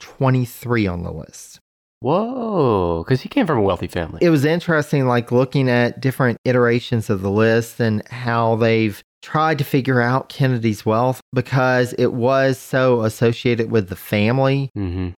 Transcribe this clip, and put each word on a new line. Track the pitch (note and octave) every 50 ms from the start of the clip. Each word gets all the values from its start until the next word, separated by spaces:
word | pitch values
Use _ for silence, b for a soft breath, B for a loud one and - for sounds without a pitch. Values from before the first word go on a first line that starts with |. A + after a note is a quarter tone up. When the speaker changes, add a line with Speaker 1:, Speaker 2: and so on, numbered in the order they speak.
Speaker 1:
twenty-three | - - - - C#3 C3 C3 B2+ B2 A#2+ - - - A#2+ A#2+ A#2 G#2
on | F#2+ F2 F2 F2
the | F2 D#2+
list. | D#2+ - - - - - - - - _ _ _ _ _ _ _ -
Speaker 2:
Whoa, | - B2 D#3 F#3 A3 A#3 C4 C4 A#3 A3+ G#3+ F#3 C#3+ B2 A2 G2 F2+ E2+ E2+ E2 E2
'cause | - C3+ C3 -
he | -
came | - D4 B3
from | E3+ D#3 A#2
a | G2+
wealthy | G2 F2+ F2 -
family. | F2 - F2+ E2+ - - - -
Speaker 1:
It | F3
was | D#3+ D3+ B2+
interesting, | D3+ E3 F3 - - E3 D3+ C#3+ - - C#3+ C3
like, | B2+ B2 A#2+ A#2 - B2
looking | A#2+ C3 C3 - D3 C3+ B2+
at | A#2+ A#2+ A#2+ A#2 - -
different | - C3+ B2+ - C#3 B2 A2+ - -
iterations | B2+ B2 B2 A#2+ A#2 A#2+ B2 - - - A2+ G#2 -
of | A2+ F#2+ F#2+
the | G2+
list | G2 G#2+ A2 A2+ A2+ A#2 A#2 - - -
and | A#2+ A2+ G#2+ G#2+ - -
how | - B2 B2 A#2+ A#2 A#2 A#2 A2+ A2+
they've | A2 A#2 A2+ A2+ A2+ A2 G#2+ G2 - - _ _ _ -
tried | - - D#3 D#3 D#3+ D#3+ C#3+
to | C#3+
figure | - - C#3+ B2 C3 C3 B2
out | A#2+ A#2+ B2+ C3+ - -
Kennedy's | - - C#3 C3 C3 A#2+ A2+ A#2 G#2+ F#2+ -
wealth | A2 A2 A2 B2 B2+ C3 - - - -
because | C3 B2 - - C3+ B2+ B2+ B2+ B2+ B2 A#2+ -
it | - B2 B2 -
was | B2 A2+ B2+ C3+ C3+ C3+ C3+ C3 -
so | - - - C3+ C3 C3 B2 A#2+ A2
associated | A2 - - - A#2 A#2 - - B2+ A#2+ A2+ A2+ A2+
with | A2 A2+ G2+ F#2
the | F#2+
family. | - - - - G#2 G#2 A2 B2 C3+ C3+ C3+ C3+ C#3 C#3 C3 -
Speaker 2:
Mm-hmm. | G#2 G2+ F2+ E2+ F#2 F#2 F2+ F2+